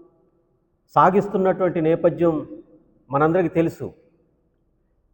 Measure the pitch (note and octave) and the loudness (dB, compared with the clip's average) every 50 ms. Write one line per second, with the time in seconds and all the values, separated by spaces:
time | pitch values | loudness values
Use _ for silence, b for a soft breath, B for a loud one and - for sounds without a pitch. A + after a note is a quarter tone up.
0 | - _ _ _ _ _ _ _ _ _ _ _ _ _ _ _ _ _ - D3 | -20 _ _ _ _ _ _ _ _ _ _ _ _ _ _ _ _ _ 2 4
1 | D3+ F#3 F#3 G3+ G3 - - G3 F#3 F#3 F3+ F#3+ F#3 E3+ D3+ E3+ D#3 D#3+ E3 E3 | 4 4 4 2 -2 0 -4 -2 0 0 0 0 -2 -2 -2 0 0 0 0 2
2 | - E3+ C#3+ D3 F3 E3 D#3+ D3 - - - - - _ _ _ _ _ _ _ | 0 -2 0 2 0 0 0 -2 -6 -10 -16 -20 -20 _ _ _ _ _ _ _
3 | _ - C3+ C#3 D#3 D#3+ E3 F#3 E3+ D3+ - E3 E3 D#3+ - - B2 F2+ - _ | _ -6 -2 0 0 2 2 0 0 0 0 -2 -2 -2 -4 -8 -14 -14 -14 _
4 | _ _ _ _ _ _ _ _ _ _ _ _ _ _ _ _ _ _ _ _ | _ _ _ _ _ _ _ _ _ _ _ _ _ _ _ _ _ _ _ _
5 | _ _ | _ _